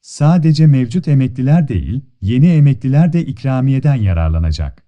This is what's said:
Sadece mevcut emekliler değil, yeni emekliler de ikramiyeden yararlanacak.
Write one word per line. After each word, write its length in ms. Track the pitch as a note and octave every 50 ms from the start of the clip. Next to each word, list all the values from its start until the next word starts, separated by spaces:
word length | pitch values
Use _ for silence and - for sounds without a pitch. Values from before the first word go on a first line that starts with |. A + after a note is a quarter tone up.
Sadece 640 | _ - - - C#3+ D3+ E3+ F3+ D3+ D#3+ D#3 D3+ D#3+
mevcut 420 | D#3 C#3+ C3 B2+ A#2 A2+ F#3 E3 -
emekliler 600 | D3 C3+ C3 B2+ - B2+ B2+ C3+ D3 F3 E3+ C3+
değil, 320 | A#2+ F2+ C#2+ C2+ G2+ C3+ C#3 _ _ _
yeni 280 | - F#2+ A#2 B2 C#3+ F3
emekliler 640 | F3 D#3 C#3+ C#3+ C3 - - C3+ C3 D3 E3 F3+ D#3
de 140 | E3+ E3
ikramiyeden 680 | C#3 C#3 - - C3+ C3 C3 C3 C3+ C3+ C3+ - D3+ C#3+
yararlanacak. 880 | C3 G#2+ G2 F2+ E2 E2 D#2+ D#2+ D#2+ E2 D#2+ D#2 D2+ D2+ C#2 - _ _